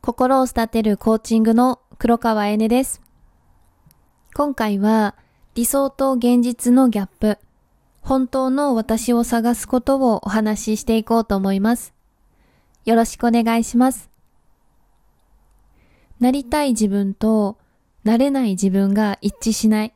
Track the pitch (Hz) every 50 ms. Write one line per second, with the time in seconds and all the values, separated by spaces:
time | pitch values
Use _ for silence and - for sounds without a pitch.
0 | - - 240 - 262 254 269 262 254 254 - 240 226 226 - 226 220 214 202 -
1 | - 220 220 226 - - 220 226 220 226 226 233 247 254 254 _ _ _ - -
2 | - 233 233 233 - 233 220 214 208 208 214 214 220 220 240 254 269 - - -
3 | _ _ _ _ - _ _ _ _ _ _ _ _ _ _ _ _ _ _ _
4 | _ _ _ _ _ _ - - 294 294 262 - 226 214 202 196 202 214 220 220
5 | 214 202 - _ _ _ _ _ _ _ _ 233 233 - - 277 277 269 269 -
6 | 269 269 262 247 233 240 247 247 240 247 233 - - 247 240 262 269 247 214 208
7 | 196 - _ _ - 214 208 _ _ _ _ _ _ _ _ _ _ _ _ _
8 | - - 262 269 262 247 - 262 262 262 262 277 294 285 247 226 220 - 220 220
9 | - - 240 233 233 233 240 233 220 240 247 - - - - 254 240 - 269 269
10 | 269 247 220 - - 202 196 220 214 214 214 214 - 214 214 214 - - 220 220
11 | 220 - 233 233 220 _ 202 196 190 196 196 196 196 220 247 - - - _ _
12 | _ _ _ _ _ _ _ _ _ _ _ _ _ _ _ _ _ 226 233 226
13 | 233 - - - - 240 226 233 226 226 226 233 226 - - 233 254 262 262 -
14 | - _ _ _ _ _ _ _ _ _ _ _ _ _ _ _ _ _ _ _
15 | _ _ _ _ _ _ _ _ _ _ _ _ _ _ _ _ _ _ _ _
16 | _ _ - _ 240 247 262 285 262 240 285 302 294 269 240 214 214 202 196 202
17 | 202 196 196 _ - 220 220 214 208 196 214 _ _ _ _ _ _ _ _ _
18 | _ 214 226 233 269 285 277 269 254 214 190 180 196 190 185 196 196 196 196 214
19 | 214 208 196 - - 208 202 - - 220 214 - - 220 214 214 214 226 _